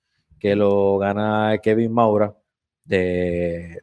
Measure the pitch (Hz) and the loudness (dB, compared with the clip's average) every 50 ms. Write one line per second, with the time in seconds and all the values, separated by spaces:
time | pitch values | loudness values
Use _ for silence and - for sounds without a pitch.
0 | _ _ _ _ _ _ _ _ - 104 101 104 104 101 101 101 98 98 98 98 | _ _ _ _ _ _ _ _ -2 0 0 2 2 2 2 2 2 2 2 0
1 | 98 98 101 104 107 107 107 107 107 107 110 104 - 110 107 113 117 113 113 120 | 0 -2 -2 -2 -2 -2 0 0 0 0 0 0 0 0 0 2 0 0 2 2
2 | 117 110 104 104 104 104 - _ _ _ _ _ _ _ _ _ _ - 101 95 | 2 2 2 2 0 -2 -4 _ _ _ _ _ _ _ _ _ _ -4 -2 0
3 | 90 90 90 90 90 90 87 87 87 85 85 85 85 85 85 - | 0 0 -2 -2 -2 -2 -2 -2 -2 -4 -4 -6 -10 -14 -18 -20